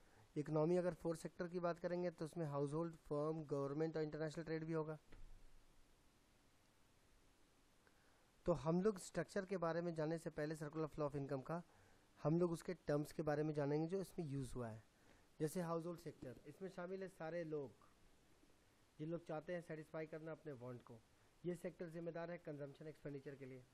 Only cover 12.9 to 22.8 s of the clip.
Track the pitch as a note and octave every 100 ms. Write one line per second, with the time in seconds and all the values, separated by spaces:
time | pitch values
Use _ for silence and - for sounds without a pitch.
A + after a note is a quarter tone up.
12.9 | D3 D3+ - D3+ D3 D3+ D3+ C#3 D3 E3
13.9 | G3 F3+ - D#3 C#3 B2+ B2+ A#2 A2 -
14.9 | _ - - - - D3+ F#3 E3 E3 E3
15.9 | D#3+ D#3 - C3 A#2 D3 C#3+ F#3+ F#3 F3+
16.9 | F#3+ F#3+ - D#3+ E3+ D#3+ D3+ C3 - -
17.9 | - - - - - - - - - -
18.9 | - D#3 E3+ E3+ D#3 D3+ F3 E3 D#3 D3+
19.9 | D#3+ D#3 D#3+ D#3+ D3 - B2+ B2 B2 -
20.9 | A#2 - - - - E3+ E3+ F#3 D#3 F3
21.9 | E3 E3+ D#3+ E3+ F3 - C#3+ C#3+ C3+